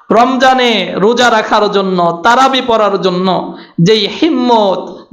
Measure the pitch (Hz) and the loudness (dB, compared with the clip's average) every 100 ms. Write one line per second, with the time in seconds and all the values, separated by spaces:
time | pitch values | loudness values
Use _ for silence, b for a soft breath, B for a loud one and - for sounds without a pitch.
0 | - 214 262 262 262 254 240 208 175 160 | -2 2 2 2 2 2 0 0 -4 0
1 | 202 240 247 220 214 220 208 196 196 185 | 0 2 2 0 0 0 0 0 -2 0
2 | 170 170 233 240 269 254 254 226 202 190 | -2 0 0 2 2 0 -2 0 0 0
3 | 185 180 185 170 - B B - 170 220 | -2 -2 -2 -4 -6 B B 0 2 2
4 | 190 - 311 254 247 226 196 180 - - | -2 -2 -2 0 0 2 0 -2 -8 -16
5 | - | -6